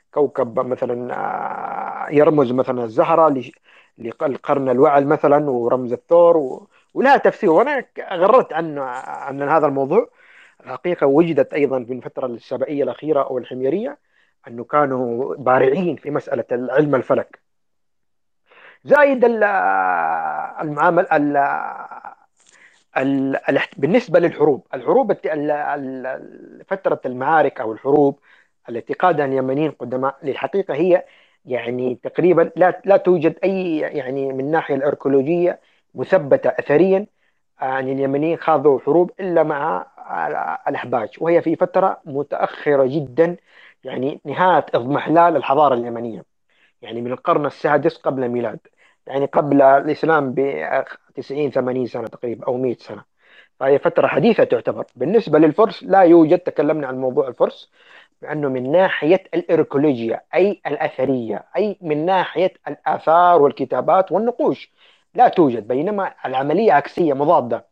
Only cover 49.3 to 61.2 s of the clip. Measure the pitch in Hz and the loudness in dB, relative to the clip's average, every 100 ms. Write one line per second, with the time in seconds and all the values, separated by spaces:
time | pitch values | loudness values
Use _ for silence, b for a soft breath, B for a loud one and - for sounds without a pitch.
49.3 | - 147 139 135 139 151 147 151 160 135 | 0 2 4 6 6 4 -2 0 0 0
50.3 | 123 139 156 160 135 131 - _ - - | -2 -2 -4 -4 -4 -6 -12 _ -16 -10
51.3 | 139 143 131 127 131 120 123 110 - 120 | -4 -2 -2 -2 -4 -4 -8 -10 -10 -10
52.3 | 113 - 123 131 113 - 104 - _ b | -6 -4 -2 -4 -6 -10 -16 -18 _ b
53.3 | b b - 135 143 170 - 135 143 214 | b b -4 2 2 2 0 0 2 2
54.3 | 190 - 120 131 113 - - 135 220 160 | 4 2 0 -2 -8 -10 -6 0 0 2
55.3 | 151 156 170 220 - - 190 175 170 156 | 4 4 4 0 0 2 6 8 8 8
56.3 | 175 - - 156 156 135 131 131 135 135 | 4 0 -2 -2 -2 -4 -6 -2 -2 -2
57.3 | 120 196 - - b b b b _ 131 | -2 -2 -2 -20 b b b b _ -10
58.3 | 151 143 131 127 170 185 - 147 190 - | -4 -4 -4 0 2 2 0 2 2 0
59.3 | 165 170 160 151 139 151 123 113 113 - | -6 0 0 2 0 0 0 -4 -6 -4
60.3 | 160 202 190 156 147 151 - 131 127 | 0 0 0 -6 -4 -4 -4 -2 -2